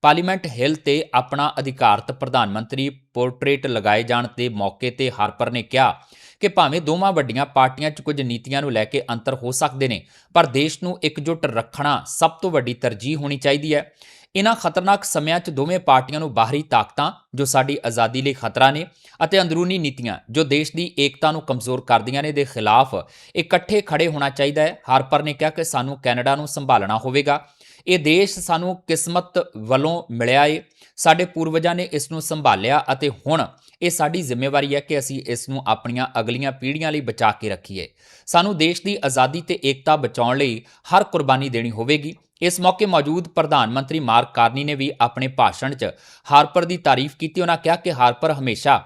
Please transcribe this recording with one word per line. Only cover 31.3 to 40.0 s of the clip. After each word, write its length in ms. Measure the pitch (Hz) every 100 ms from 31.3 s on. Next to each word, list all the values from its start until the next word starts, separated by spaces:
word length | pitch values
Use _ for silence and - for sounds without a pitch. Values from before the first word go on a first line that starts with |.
| 175 160 160 165
ਨੇ 140 | 175 180
ਇਸ 180 | 147 135
ਨੂੰ 120 | 160
ਸੰਭਾਲਿਆ 600 | 151 156 143 101 104 147 -
ਅਤੇ 160 | 135 147 131 -
ਹੁਣ 200 | 160 113 - _ _
ਇਹ 80 | 175
ਸਾਡੀ 320 | 165 151 165
ਜ਼ਿੰਮੇਵਾਰੀ 520 | 143 123 135 139 139
ਹੈ 60 | 139
ਕਿ 180 | 139 147
ਅਸੀਂ 240 | 135 135 -
ਇਸ 220 | 120 -
ਨੂੰ 140 | 135 135
ਆਪਣੀਆਂ 400 | 110 120 123 127 120
ਅਗਲੀਆਂ 320 | 110 120 139
ਪੀੜ੍ਹੀਆਂ 400 | 131 131 151 156
ਲਈ 80 | 151
ਬਚਾ 280 | 131 - 110
ਕੇ 180 | 104 107
ਰੱਖੀਏ। 400 | 95 - 95 82 _ _ - -
ਸਾਨੂੰ 280 | 170 185 190
ਦੇਸ਼ 260 | 156 175
ਦੀ 120 | 196 202
ਆਜ਼ਾਦੀ 360 | 139 131 131 156
ਤੇ 180 | 165 175
ਏਕਤਾ 320 | 135 135 135
ਬਚਾਉਣ 400 | 151